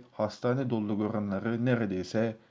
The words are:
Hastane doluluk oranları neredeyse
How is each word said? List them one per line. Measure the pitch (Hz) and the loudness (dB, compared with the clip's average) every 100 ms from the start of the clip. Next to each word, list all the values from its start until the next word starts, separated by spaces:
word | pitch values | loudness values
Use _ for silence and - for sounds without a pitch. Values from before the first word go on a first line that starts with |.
| - | -6
Hastane | - 107 - 123 127 127 | -4 -4 0 0 0 0
doluluk | 113 104 104 | 0 0 0
oranları | 107 107 101 98 110 117 | 0 0 -2 -2 -2 0
neredeyse | 120 120 107 123 120 113 110 110 - | 2 2 2 -2 -2 0 0 -2 -14